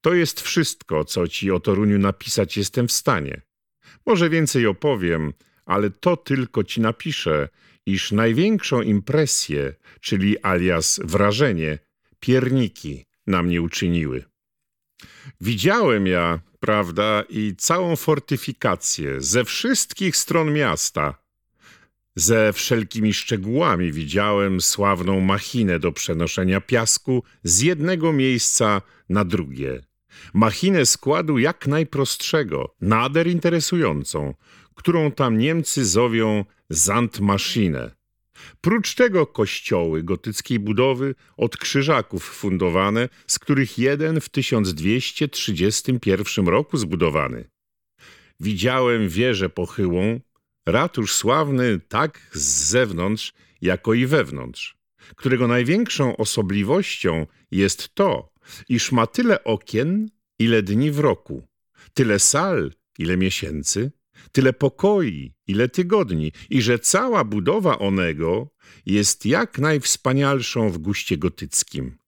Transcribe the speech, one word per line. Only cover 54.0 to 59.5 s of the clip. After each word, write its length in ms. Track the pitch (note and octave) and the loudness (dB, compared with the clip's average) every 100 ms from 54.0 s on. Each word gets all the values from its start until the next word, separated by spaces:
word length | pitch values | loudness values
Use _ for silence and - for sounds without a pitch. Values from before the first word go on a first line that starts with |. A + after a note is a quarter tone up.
| B2+ | 2
wewnątrz, 720 | D3+ E2 C2+ B1 B1 - _ _ _ - - | 2 0 -6 -12 -12 -14 _ _ _ -20 -6
którego 320 | C3+ B2+ A#2+ | 0 2 2
największą 680 | B2 B2 F#3+ A#3+ - C3+ - | 2 2 0 0 0 -2 0
osobliwością 1120 | A2 - G2 G2+ G2+ E3+ F#3+ - F#2+ E2 D2+ _ _ | -2 -2 0 0 0 0 -2 -2 -2 -2 -4 _ _
jest 440 | F#2 G2 - - | 0 0 0 -10
to, 380 | - G3 A2 - _ _ - - | -2 0 0 -6 _ _ -20 -2
iż 240 | A#2+ - | -2 0
ma 140 | B2+ A2+ | 0 0
tyle 380 | - B3 G3 | 0 2 2
okien, 640 | - | 2